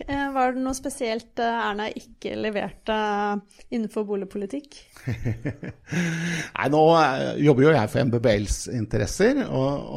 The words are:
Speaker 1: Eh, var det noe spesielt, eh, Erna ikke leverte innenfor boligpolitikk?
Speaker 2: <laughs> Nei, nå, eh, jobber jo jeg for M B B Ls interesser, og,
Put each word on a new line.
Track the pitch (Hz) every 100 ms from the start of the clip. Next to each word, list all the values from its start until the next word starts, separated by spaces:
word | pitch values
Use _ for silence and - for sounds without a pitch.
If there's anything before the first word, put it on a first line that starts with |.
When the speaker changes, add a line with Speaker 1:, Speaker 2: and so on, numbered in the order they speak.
| -
Speaker 1:
Eh, | 277 277
var | 269 254
det | 254
noe | 262 262
spesielt, | 277 269 233 226 - -
eh, | 233 233
Erna | 214 202 214
ikke | - - - 190 214
leverte | 220 202 190 - - 214 214 202 208 208 202 _ -
innenfor | 240 214 220 208
boligpolitikk? | 202 196 208 196 277 294 - - -
Speaker 2:
<laughs> | - 110 120 107 147 - - - - 156 170 165 170 165 - -
Nei, | 117
nå, | 151 156 165
eh, | 147 135 135 117
jobber | 147 127 147
jo |
jeg | 151 107
for | 127
M | 123
B | 117
B | 120 104
Ls | 101 - -
interesser, | 120 107 113 107 - 208 285 -
og, | 135 135 139 117